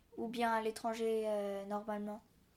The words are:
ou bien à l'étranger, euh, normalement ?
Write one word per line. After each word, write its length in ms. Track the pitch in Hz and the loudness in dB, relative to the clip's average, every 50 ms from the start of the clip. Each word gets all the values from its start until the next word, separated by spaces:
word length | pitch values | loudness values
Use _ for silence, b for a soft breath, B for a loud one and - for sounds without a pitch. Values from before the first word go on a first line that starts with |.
| - _ - 226 | -20 _ -8 -6
ou 120 | 233 226 | -6 -4
bien 220 | 233 233 240 226 | 0 2 2 4
à 100 | 226 226 | 4 4
l'étranger, 640 | 220 220 220 - - 233 226 233 226 226 226 220 220 214 | 2 0 -2 -2 -2 -2 0 2 2 2 2 2 2 2
euh, 380 | 214 208 202 202 202 196 196 202 | 2 0 0 -2 -2 -4 -4 -2
normalement ? 520 | 208 208 214 220 208 208 208 208 208 226 - - _ - - - _ | -2 -2 -2 -2 -2 -2 -2 -4 -6 -8 -10 -16 _ -20 -20 -20 _